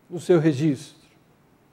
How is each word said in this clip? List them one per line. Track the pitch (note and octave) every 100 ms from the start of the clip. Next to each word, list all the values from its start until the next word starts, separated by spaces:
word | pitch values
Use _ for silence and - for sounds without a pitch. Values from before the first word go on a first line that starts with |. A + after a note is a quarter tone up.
| _
no | F3
seu | - F3
registro. | D#3+ C3 D#3 C3 - - _ _ _ _ _ _ _